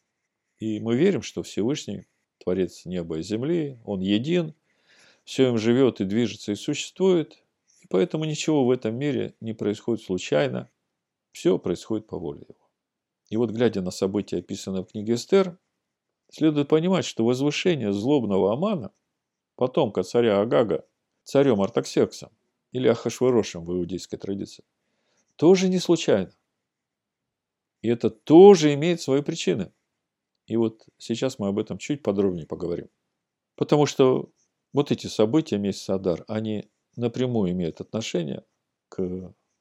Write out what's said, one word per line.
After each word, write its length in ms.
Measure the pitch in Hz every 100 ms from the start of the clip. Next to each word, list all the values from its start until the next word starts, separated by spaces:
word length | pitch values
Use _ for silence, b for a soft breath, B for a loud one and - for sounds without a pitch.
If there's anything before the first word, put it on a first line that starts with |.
| _ _ _ _ _ -
И 200 | 110 107
мы 160 | 110 120
верим, 260 | 185 160
что 220 | - -
Всевышний, 640 | 82 - 107 147 - 101 - _ _ _
Творец 480 | - 92 87 - -
неба 340 | 90 82 80
и 40 |
земли, 560 | 92 107 135 170 147 127 110
Он 140 | 98
един, 560 | 95 104 135 175 160 - _ b b b b b
все 260 | - - 131
им 80 | 117
живет 440 | 107 123 131 -
и 40 | 95
движется 480 | 107 117 104 -
и 20 | 104
существует, 880 | - 147 - - 190 180 151 - _ _ _ _
и 60 | -
поэтому 380 | 180 175 156 156
ничего 400 | 151 - 151 123
в 60 |
этом 240 | 127 110 117
мире 400 | 143 120 104 -
не 120 | 113
происходит 500 | 107 104 104 - 113
случайно, 680 | - 92 - 147 139 123 120 _ _ _ _ _ _
все 260 | - 165 185
происходит 480 | - 87 - 110 -
по 100 | 85
воле 280 | 87 71 -
Его. 200 | - _ _ _ _ _ _ -
И 80 | 110
вот, 140 | 117
глядя 300 | 110 120 101
на 100 | 90
события, 460 | - 95 101 98 90
описанные 460 | 90 95 - 95
в 40 | 92
книге 260 | 107 104
Эстер, 460 | 117 - 196 185 170 _ _ _ _ _ _ _
следует 360 | - 156 147 143
понимать, 380 | 156 175 185 -
что 200 | - 113
возвышение 680 | 127 147 151 185 160 104
злобного 580 | 101 113 147 110 98 95
Амана, 380 | 117 196 190 113 _ _ _ _ _ _ -
потомка 480 | 127 175 127 98
царя 380 | 92 120 120 101
Агага, 440 | 110 143 110 82 - _ _ _
царем 380 | - 139 139 104
Артаксерксом, 680 | 98 - 135 - 110 - 71 _ _ _ _
или 180 | 123 127
Ахашверошем 720 | 117 120 - 123 120 98 87
в 80 | 82
иудейской 460 | 90 87 90 - 85
традиции, 480 | - 98 - - _ _ _ _ _ _ _ -
тоже 320 | 156 185 185
не 100 | 185
случайно. 540 | 170 165 - 110 92 _ _ _ _ _ _ _ _ _ _ _ _ _ _ _
И 60 | 110
это 220 | 117 110
тоже 640 | - - 156 202 190 151
имеет 280 | 143 160 170
свои 200 | - 135
причины. 500 | 147 165 - 156 90 _ _ _ _ _ _ _ -
И 120 | 110
вот 280 | 113 - _ _
сейчас 420 | - 117 139 -
мы 80 | 101
об 100 | 101
этом 200 | 107 98
чуть 260 | - 143
подробнее 420 | 117 101 98 87 73
поговорим. 440 | 85 85 87 - _ _ _ _ _ _ -
Потому 300 | - 147 143
что 440 | - 131 135 - _ _ _ _
вот 180 | 135 143
эти 160 | - 95
события 500 | - 110 147 156 104
месяца 380 | 101 95 - 95
Адар, 300 | 95 82 -
они 420 | 110 110 107 - _ _ -
напрямую 540 | 120 120 127 120 92
имеют 280 | 90 85 -
отношение 640 | - 107 113 185 76 - - _ _ _ _
к 440 | - 92 92 92 - _ -